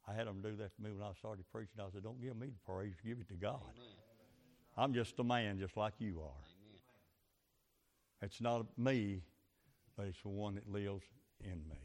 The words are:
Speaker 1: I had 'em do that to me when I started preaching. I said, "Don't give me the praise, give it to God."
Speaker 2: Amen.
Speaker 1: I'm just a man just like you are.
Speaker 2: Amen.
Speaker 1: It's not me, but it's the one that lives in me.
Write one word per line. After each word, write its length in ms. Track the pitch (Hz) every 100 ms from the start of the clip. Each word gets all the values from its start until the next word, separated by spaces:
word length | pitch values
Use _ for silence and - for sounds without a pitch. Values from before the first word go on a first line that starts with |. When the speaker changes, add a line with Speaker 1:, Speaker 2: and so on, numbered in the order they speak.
| -
Speaker 1:
I 60 |
had 160 | 107 113
'em 140 | 98
do 120 | 107 104
that 180 | 101 -
to 60 |
me 100 | 107
when 100 | 98
I 120 | 104
started 340 | 92 110 101 90
preaching. 300 | 113 107 110
I 80 | 98
said, 120 | 98
"Don't 180 | 101 123
give 160 | 123 113
me 120 | 135
the 100 | 107
praise, 360 | - 92 101 87
give 180 | 107 120
it 100 | -
to 60 |
God." 280 | 90 101 131
Speaker 2:
Amen. 340 | - - 120 95 - - - - - - - -
Speaker 1:
I'm 160 | 135
just 260 | 120 110 -
a 60 |
man 340 | 120 123 107 98
just 180 | 95 -
like 180 | 107 -
you 220 | 110 82
are. 60 | 78
Speaker 2:
Amen. 540 | 69 73 90 104 98 - - _ _ _ _ _ _ _ _ _ _ _ _
Speaker 1:
It's 200 | 101 -
not 380 | 117 117 107 -
me, 440 | 123 131 101 95 - _ _ _ _ _ - -
but 100 | 98
it's 160 | 90
the 60 | 104
one 280 | 98 104 101
that 120 | 104
lives 360 | 101 101 98 - - _ _
in 260 | 104 87 78
me. 120 | 73